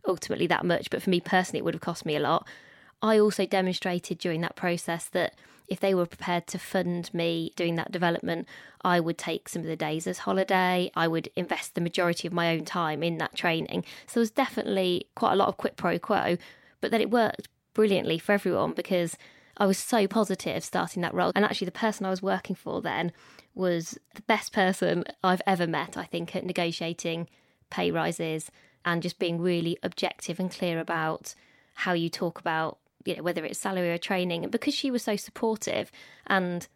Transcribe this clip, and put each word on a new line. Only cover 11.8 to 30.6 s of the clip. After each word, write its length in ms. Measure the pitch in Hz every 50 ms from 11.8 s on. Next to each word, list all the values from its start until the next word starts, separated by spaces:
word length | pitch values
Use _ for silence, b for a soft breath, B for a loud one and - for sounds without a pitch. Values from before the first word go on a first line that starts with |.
majority 460 | 170 170 - - 180 170 170 - -
of 60 | 170 175
my 200 | 170 170 165 165
own 120 | 160 160
time 360 | 156 - 180 170 156 156 -
in 160 | 165 170 170
that 160 | 160 160 - -
training. 500 | - - 180 165 160 - - - 180 170 B B B B
So 100 | - -
there 60 | 233
was 100 | 233 220
definitely 760 | _ - 269 - - 220 - - 202 190 185 180 175 175 - _ _
quite 180 | - 233 - -
a 20 |
lot 100 | 196 196
of 100 | - -
quid 200 | - - 202 -
pro 200 | - - 175 170 170
quo, 380 | - - 208 190 - 123 175 175 B B B B B B B B
but 100 | - 196
then 100 | 226 220
it 80 | 214 202
worked 380 | 226 240 226 - - - - - _ _ _ _ _
brilliantly 460 | - 220 208 196 - - - 165 165
for 140 | - - 208
everyone, 400 | 202 - 190 175 95 - 160 160
because 440 | - - - 190 175 175 165 - B B B B B B B B
I 80 | - 208
was 120 | 196 196
so 280 | - - - - 226 202
positive 580 | 185 - 226 214 - 190 - - 175 - - -
starting 380 | - - 185 170 170 - 180
that 120 | 175 - -
role. 180 | 180 180 175 180
And 120 | 196 208
actually 200 | - - - 202
the 60 | 180
person 340 | - - - 214 208 - 196
I 40 | 190
was 120 | 190 185
working 340 | 196 196 190 185 - - 185
for 260 | - - - - -
then 300 | - 170 95 131 170 175 B B B B B B B B B
was 420 | - 185 180 175 170 165 - - - _ _ _
the 60 | - -
best 280 | - 220 202 - -
person 540 | - 220 190 185 190 - 190 170 170 175 - - - _ -
I've 180 | 185 185 180 -
ever 180 | 196 190 175 175
met, 320 | 165 160 147 151 - -
I 60 | - 175
think, 320 | - - 170 170 170 -
at 100 | 185 -
negotiating 840 | 185 170 - 175 170 165 - 170 165 170 - - 170 165 165 170 b b b b b b b b _
pay 200 | - - 180 175
rises 640 | 165 165 160 165 170 - 165 160 160 160 - - b b b b b b b
and 160 | 175 170 170
just 160 | 165 180 -
being 220 | _ 202 170 170 170
really 380 | 170 180 175 170 165 170 170 -
objective 580 | - 180 - - - 180 - - - - 170 -
and 120 | 185 180
clear 280 | - -